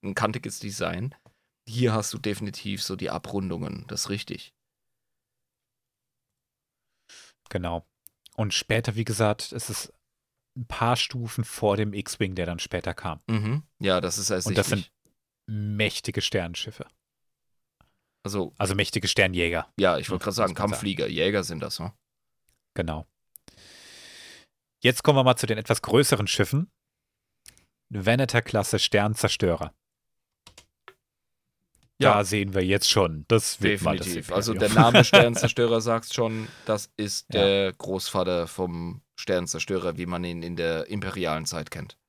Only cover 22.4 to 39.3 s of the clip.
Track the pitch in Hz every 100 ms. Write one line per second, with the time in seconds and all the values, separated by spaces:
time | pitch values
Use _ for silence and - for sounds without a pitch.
22.4 | _ _ _ - 82 78 78 _ _ -
23.4 | - _ - - - - - - - -
24.4 | _ _ _ _ 120 127 - 139 127 123
25.4 | 113 107 107 113 - 117 143 - 101 -
26.4 | 101 139 175 _ _ _ _ _ _ _
27.4 | - _ _ _ _ 107 95 120 131 120
28.4 | - 110 98 104 - 104 104 110 107 -
29.4 | 95 82 76 _ _ _ _ _ _ _
30.4 | - - _ _ - _ _ _ _ _
31.4 | _ _ _ _ _ _ 139 104 98 107
32.4 | 98 95 92 101 - - 90 78 73 113
33.4 | - - 95 101 85 76 95 85 76 92
34.4 | 110 101 104 107 113 123 131 202 120 117
35.4 | 123 - 117 117 113 113 - - 113 110
36.4 | 110 - - 107 - - 104 - - 107
37.4 | 98 98 98 92 - 95 - 98 90 87
38.4 | 82 - 92 85 85 - _ - -